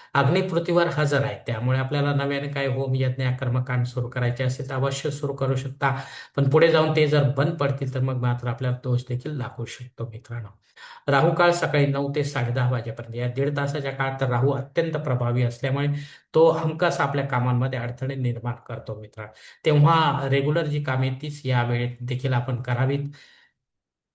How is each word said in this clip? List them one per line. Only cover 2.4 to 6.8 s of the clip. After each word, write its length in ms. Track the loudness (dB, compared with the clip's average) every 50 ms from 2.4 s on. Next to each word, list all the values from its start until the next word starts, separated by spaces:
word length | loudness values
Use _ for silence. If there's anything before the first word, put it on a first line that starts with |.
| -4 -4
काही 180 | -4 -2 -2
होम, 260 | -2 -2 -2 -2 -2 0
यज्ञ, 340 | 0 0 0 0 0 -2 -2 -2 -2
कर्मकांड 460 | -2 -2 0 -2 -2 0 -2 -2 -2
सुरू 220 | -2 -4 -6 -6 -4
करायचे 360 | -4 -2 -2 -2 0 -2 -2
असेल, 240 | -2 -2 -4 -6 -6
तर 40 | -4
अवश्य 360 | -2 -2 -2 -2 -2 -4 -4
सुरू 220 | -4 -4 -4 -4
करू 240 | -4 -2 -2 -2 0
शकता, 440 | -2 -4 -6 -4 -2 0 0 0 -2 -6 -12 -14 -18 -18 -6 _
पण 120 | 0 2 4
पुढे 200 | 6 6 6 6
जाऊन 240 | 6 4